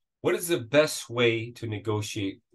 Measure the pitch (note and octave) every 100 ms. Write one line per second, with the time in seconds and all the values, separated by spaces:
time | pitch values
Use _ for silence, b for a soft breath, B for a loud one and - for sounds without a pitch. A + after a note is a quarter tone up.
0 | _ _ D#3 F3+ E3+ E3+ A2 C#3+ D3+ -
1 | - A#2 A#2+ A2+ A#2 A#2+ G#2 G#2 G#2 G#2
2 | G#2 A2 G2 - _